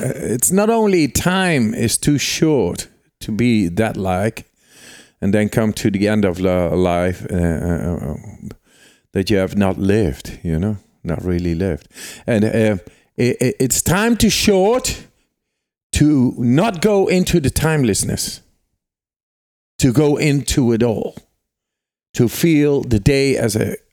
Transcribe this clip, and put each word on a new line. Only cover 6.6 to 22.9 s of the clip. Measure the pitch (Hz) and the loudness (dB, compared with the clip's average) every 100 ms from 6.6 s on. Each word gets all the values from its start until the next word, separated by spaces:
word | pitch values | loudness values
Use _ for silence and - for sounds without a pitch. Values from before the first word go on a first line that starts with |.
| 87 | 0
life, | 85 90 87 90 90 - | 0 0 0 0 -4 -4
uh, | 90 | 0
uh, | 85 80 85 85 80 82 69 | 0 0 -2 -2 -4 -4 -6
uh, | 76 - - - - _ _ _ _ _ | -10 -12 -16 -16 -18 _ _ _ _ _
that | 98 92 | -4 0
you | 101 | 0
have | 95 101 | 0 0
not | 98 92 | 0 0
lived, | 98 107 92 65 - - | 0 2 0 -2 -10 -10
you | 87 80 | -4 -2
know, | 101 101 _ _ | -2 -4 _ _
not | 85 78 92 | -8 -6 -2
really | 87 87 82 | -2 -2 -2
lived. | 95 76 - - - - - | -2 -4 -10 -20 -18 -12 -2
And, | 113 107 | 0 2
uh, | 113 110 101 - - _ - | 2 0 0 -6 -20 _ -2
it, | 123 127 | -2 0
it, | 127 - | -2 0
it's | 131 - | -2 0
time | - 180 226 240 | 0 2 2 2
too | 220 | 2
short | - - 196 196 254 - - - _ _ _ _ _ _ _ _ | 2 2 4 4 0 -2 -8 -12 _ _ _ _ _ _ _ _
to | - 151 147 123 - | 2 4 4 2 0
not | 120 135 226 175 | 2 2 2 0
go | 202 202 190 | 2 2 2
into | 180 185 175 | 2 2 2
the | 131 | 0
timelessness. | - 156 156 123 95 - - - - _ _ _ _ _ _ _ _ _ _ _ _ _ - | 0 0 2 2 0 -2 -4 -6 -10 _ _ _ _ _ _ _ _ _ _ _ _ _ -2
To | 139 | 0
go | 113 147 147 | 4 2 2
into | 151 143 - - 120 | 0 0 -2 0 2
it | 113 | 2
all, | 120 101 - - - _ _ _ _ _ _ _ _ | 0 -2 -6 -10 -20 _ _ _ _ _ _ _ _
to | - 117 | 0 0
feel | - 170 151 147 139 | 2 2 2 2 0
the | 120 | 0